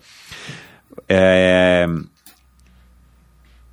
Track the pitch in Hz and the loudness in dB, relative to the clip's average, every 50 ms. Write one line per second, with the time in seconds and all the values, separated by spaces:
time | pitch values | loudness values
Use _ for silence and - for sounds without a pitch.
0 | - - - - - - - - - - - - - - - _ _ _ - - | -14 -20 -20 -20 -20 -20 -20 -20 -18 -18 -18 -20 -20 -20 -20 _ _ _ -20 -14
1 | - - 95 95 92 92 92 92 92 92 92 92 92 90 90 90 87 85 82 78 | -6 -2 0 2 2 4 4 2 2 2 2 2 2 2 2 0 0 -2 -4 -6
2 | - - _ _ _ - - _ _ _ _ _ _ _ _ _ _ _ _ _ | -10 -14 _ _ _ -20 -20 _ _ _ _ _ _ _ _ _ _ _ _ _
3 | _ _ _ _ _ _ _ _ _ _ _ _ - - | _ _ _ _ _ _ _ _ _ _ _ _ -20 -8